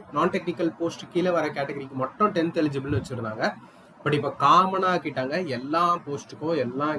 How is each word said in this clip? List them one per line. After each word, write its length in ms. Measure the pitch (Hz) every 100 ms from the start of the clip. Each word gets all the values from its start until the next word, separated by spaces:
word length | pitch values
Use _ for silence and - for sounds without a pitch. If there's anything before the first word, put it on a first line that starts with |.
| -
நான் 200 | 147 175
டெக்னிக்கல் 360 | 190 180 170 165 -
போஸ்ட் 280 | 165 - -
கீழே 180 | 175 180 170
வர 100 | 151
கேட்டகரிக்கு 480 | 147 139 143 135 131
மட்டும் 300 | 131 - 208
டென்த் 260 | 175 165 165
எலிஜிபிள்னு 380 | 151 139 139 107
வச்சிருந்தாங்க. 440 | - 117 113 110 180 - - - - -
But 140 | 147 143
இப்ப 140 | 139 -
காமனா 460 | 139 170 185 190 185
ஆக்கிட்டாங்க, 400 | 175 156 131 131 165 175 120
எல்லா 260 | 135 165 175 170
போஸ்ட்டுக்கும் 560 | 143 143 - 107 156 160
எல்லா 240 | 120 131 147